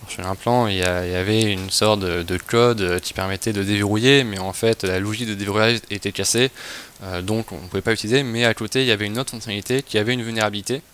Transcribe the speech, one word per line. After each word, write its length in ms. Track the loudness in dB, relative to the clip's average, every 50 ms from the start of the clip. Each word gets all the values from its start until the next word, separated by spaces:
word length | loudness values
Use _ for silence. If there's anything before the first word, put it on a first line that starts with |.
Alors, 100 | -14 -14
sur 120 | -12 -8 -6
l'implant, 440 | -6 -6 -4 0 2 2 4 4
il 100 | 2 2
y 60 | 0 0
a, 240 | 0 0 0 -2
il 60 | -2 -2
y 20 |
avait 280 | 0 0 2 2 4 4
une 280 | 2 0 -2 -4 -4
sorte 300 | -2 2 4 4 4 4
de, 240 | 2 0 0 -2 -2
de 120 | -2 -4
code, 440 | -4 -2 0 2 4 4 4 4 2
euh, 180 | 0 0 0 0
qui 140 | -2 -4 -6
permettait 400 | -4 -4 -4 -4 -4 -4 -4 -2
de 100 | -2 0
déverrouiller, 640 | 0 0 0 2 2 2 2 4 6 4 4 4
mais 140 | 0 -4 -4
en 140 | -6 -6 -4
fait 300 | 0 2 0 2 2 0
la 160 | -2 0 0
logique 300 | -2 -2 -4 -4 -4 -6
de 60 | -4
déverrouillage 440 | -4 -2 -2 2 4 4 4 2 0 -2 -6
était 200 | -8 -6 -4 -6
cassée, 400 | -4 -2 -2 0 2 2 2 2 0 -8 -14 -14 -14 -14 -14 -16 -18 -16 -12
euh, 180 | -8 -6 -6 -2
donc 300 | -2 -2 -2 -2 -6 -10
on 80 | -12
ne 80 | -12 -4
pouvait 140 | -4 -2 0
pas 100 | 2 0
l'utiliser, 320 | 0 2 2 2 2 2
mais 200 | 2 0 2 2
à 100 | 2 2
côté 260 | 2 -2 -2 0 0
il 80 | 2 2
y 40 | 2
avait 140 | 0 0
une 120 | -4 -2 -4
autre 120 | -4 -4
fonctionnalité 520 | -8 -10 -8 -6 -6 -6 -2 0 0 -2 -2
qui 160 | 0 0 0
avait 160 | 2 2 0
une 80 | -2 -2
vulnérabilité 600 | -4 0 0 0 0 0 -4 -4 -4 -6 -6 -6 -12